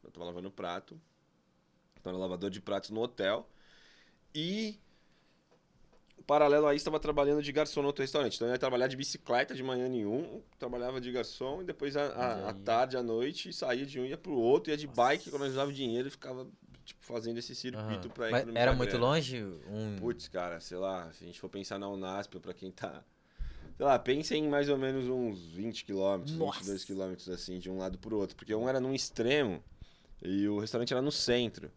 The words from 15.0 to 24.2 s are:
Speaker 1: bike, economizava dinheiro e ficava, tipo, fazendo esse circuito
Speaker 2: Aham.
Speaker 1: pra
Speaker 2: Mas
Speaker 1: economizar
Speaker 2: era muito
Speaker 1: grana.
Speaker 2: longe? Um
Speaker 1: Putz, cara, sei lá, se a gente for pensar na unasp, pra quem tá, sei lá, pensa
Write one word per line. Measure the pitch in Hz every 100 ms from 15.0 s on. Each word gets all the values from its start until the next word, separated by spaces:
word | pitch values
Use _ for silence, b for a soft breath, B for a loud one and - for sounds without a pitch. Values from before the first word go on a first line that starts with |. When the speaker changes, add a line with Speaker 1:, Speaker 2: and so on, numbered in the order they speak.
Speaker 1:
bike, | 123 156 -
economizava | 143 139 131 143
dinheiro | 139 131 117 135
e |
ficava, | - 131 127 127 - - -
tipo, | - -
fazendo | - 120 113 117
esse | -
circuito | 123 127 123 107 101 180
Speaker 2:
Aham. |
Speaker 1:
pra | - 113
Speaker 2:
Mas | 123
Speaker 1:
economizar | 117 117
Speaker 2:
era | 123
muito | 127 117
Speaker 1:
grana. | 120 123
Speaker 2:
longe? | 160 131 127 101 82 90
Um | 107 110 101
Speaker 1:
Putz, | 113 117 -
cara, | 92 87 85
sei | - 90
lá, | 95 92 85
se | 80
a | 87
gente | 85
for | 92
pensar | 98 95 98
na | 101
unasp, | 98 92 98 98 90
pra | 92
quem | 90 95
tá, | - 98 71 - _ B B B B B -
sei | 139
lá, | 127
pensa | 127 139